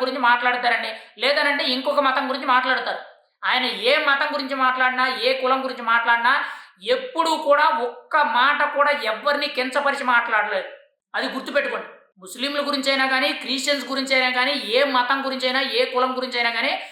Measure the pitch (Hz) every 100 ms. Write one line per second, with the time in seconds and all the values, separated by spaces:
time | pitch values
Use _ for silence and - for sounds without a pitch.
0 | 254 269 240 240 247 247 240 226 220 220
1 | - - 247 294 285 277 302 254 269 285
2 | 277 262 262 254 277 254 254 247 226 175
3 | - - _ _ 196 247 254 233 220 302
4 | 302 285 294 285 262 269 262 254 254 247
5 | 254 247 233 262 254 262 254 254 226 233
6 | 233 233 233 285 - - - _ 196 262
7 | 262 320 330 311 285 285 311 302 240 -
8 | - 311 285 233 269 294 294 277 285 285
9 | 220 214 285 285 285 247 254 285 277 262
10 | 254 240 233 220 208 196 180 - _ _
11 | _ 208 262 226 - 277 254 220 - -
12 | _ _ 185 226 277 294 277 285 269 269
13 | 262 262 285 302 - 269 262 285 - 269
14 | 262 262 254 247 254 285 208 240 277 254
15 | 247 269 269 262 254 262 262 226 254 247
16 | 262 247 254 240 233 226 262 349 -